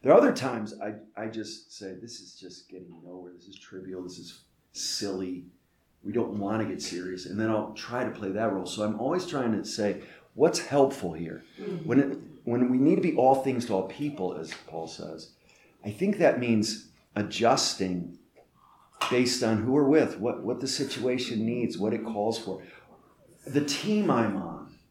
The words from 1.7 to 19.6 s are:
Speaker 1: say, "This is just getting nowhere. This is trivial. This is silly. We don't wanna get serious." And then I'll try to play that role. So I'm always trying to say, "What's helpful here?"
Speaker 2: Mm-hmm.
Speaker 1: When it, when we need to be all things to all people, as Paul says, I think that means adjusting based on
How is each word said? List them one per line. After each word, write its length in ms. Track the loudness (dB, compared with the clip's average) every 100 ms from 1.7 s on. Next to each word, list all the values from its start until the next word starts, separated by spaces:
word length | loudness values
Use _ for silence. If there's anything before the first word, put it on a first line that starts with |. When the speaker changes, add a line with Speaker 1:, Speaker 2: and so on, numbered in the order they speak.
| -14
Speaker 1:
say, 180 | -12 -12
"This 200 | -14 -16
is 140 | -18 -20
just 300 | -18 -20 _
getting 320 | -18 -18 -20
nowhere. 280 | -18 -16 -16
This 140 | -18 -20
is 100 | -20
trivial. 440 | -16 -14 -12 -10
This 160 | -10 -14
is 240 | -18 -20 _ _ _
silly. 760 | -8 -6 -4 -4 -4 -6 -8 -14 _ _ _ _ _
We 100 | -4
don't 260 | -2 -2 -2
wanna 280 | -2 -2 -2
get 160 | -4
serious." 420 | -6 -8 -8 -10 -8
And 140 | -2
then 100 | 0
I'll 220 | 0 -2
try 320 | -10 -8 -4
to 60 | -4
play 200 | -4 -6
that 200 | -2 0
role. 140 | -2 -4
So 160 | -2
I'm 180 | -2 -2
always 260 | -2 -2 -2
trying 260 | -2 0
to 120 | 0
say, 380 | -2 -2 -2 -2 -8 -20 _
"What's 240 | 4 4 4
helpful 560 | 0 4 4 4 -6
here?" 280 | -6 -8 -8 -14 -12
Speaker 2:
Mm-hmm. 300 | -8 -6 4
Speaker 1:
When 100 | 4
it, 180 | 4 -2 -10 -10
when 260 | -2 2 4
we 60 | 6
need 200 | 6 6
to 40 |
be 160 | 4 4
all 200 | 6 6
things 280 | 2 -2 0
to 60 |
all 120 | -2 -2
people, 480 | -4 -6 -4 -6 -4
as 160 | -10 -12 -12
Paul 200 | -10 -10
says, 440 | -12 -12 -14 -16 _ _ _ _ _
I 60 | -10
think 280 | -2 -2 4
that 200 | 4 4
means 500 | 4 4 2 -4 -12 _ _ -6
adjusting 1000 | -4 2 4 4 2 -2 -2 -2 -4 -12 _ _ _ _ _ _ _ -6 0
based 320 | 2 2 2
on 200 | 2 2